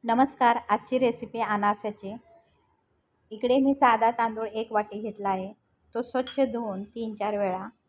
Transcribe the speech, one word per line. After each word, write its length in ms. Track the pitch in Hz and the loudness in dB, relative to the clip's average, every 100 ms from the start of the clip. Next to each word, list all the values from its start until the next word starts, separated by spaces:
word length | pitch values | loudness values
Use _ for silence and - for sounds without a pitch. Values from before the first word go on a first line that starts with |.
नमस्कार, 520 | 233 233 269 - 247 233 - | 2 2 2 4 4 4 0
आजची 300 | 208 - 254 | -2 0 0
रेसिपी 420 | 247 233 220 226 | 0 0 -8 -6
अनारशाची. 760 | 208 208 202 208 220 208 190 220 _ - _ _ _ _ _ _ _ _ _ | -2 0 0 0 -6 -10 -12 -14 _ -20 _ _ _ _ _ _ _ _ _
इकडे 280 | 214 247 262 | -4 2 4
मी 160 | 269 | 4
साधा 360 | 277 254 226 226 | 4 4 6 2
तांदूळ 380 | 240 226 220 220 | 2 -2 -2 -6
एक 240 | 220 220 | -6 -2
वाटी 280 | 214 208 208 | -2 -2 -8
घेतला 280 | 214 202 196 | -10 -6 -4
आहे, 240 | 190 190 - _ _ _ | -4 -6 -14 _ _ _
तो 80 | 233 | -8
स्वच्छ 380 | 247 254 254 - | -4 -4 -4 0
धुवून 440 | 262 233 226 190 | 0 0 -6 -8
तीन 300 | 202 233 226 | -10 -8 -8
चार 240 | 214 208 208 | -4 -4 -2
वेळा 300 | 202 185 202 _ | -2 -4 -8 _